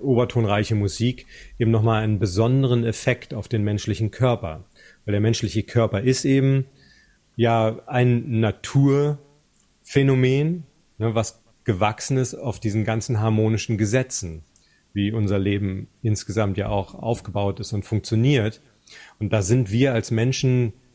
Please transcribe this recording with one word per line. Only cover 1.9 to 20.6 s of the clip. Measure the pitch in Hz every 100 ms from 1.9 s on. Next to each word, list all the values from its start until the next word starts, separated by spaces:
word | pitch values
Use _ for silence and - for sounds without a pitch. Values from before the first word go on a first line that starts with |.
| 110
einen | 110 104
besonderen | 101 90 113 131 135 120 117
Effekt | - - 123 -
auf | 120 -
den | 113 104
menschlichen | 104 - 101 107
Körper. | - 127 117 85 78 - _ - _ -
Weil |
der | 101
menschliche | 110 117 104 110
Körper | - 117 113 98
ist | 120 131
eben | 135 135 135 135 131 _ _ _ _ _ _ -
ja | 117 113 110 113 -
ein | 127 123 120 123 113 107 - - 139 139 139 147 147 - _ _ _ _ _
Naturphänomen, | - 139 139 131 127 135 156 175 151 _ _ -
ne, | 113 110
was | 107 - _ _
gewachsen | - 95 104 107 - 131
ist | 127 -
auf | 131 -
diesen | 110 107 107
ganzen | 113 - 110
harmonischen | 110 110 110 110 - 107
Gesetzen, | 104 127 127 - 87 80 - _ _ _ _
wie | 101 101
unser | 113 101 98
Leben | 98 101 98 95 104 _
insgesamt | 113 104 - 95 101 98
ja | 104
auch | 101 98 -
aufgebaut | 117 117 - 101 101 95
ist | 104
und | 104 -
funktioniert. | 107 - 110 127 143 107 - _ _ - - - -
Und | 104
da | 107
sind | 95 123 107
wir | 110 139
als | 117 -
Menschen | 113 120 131 131 127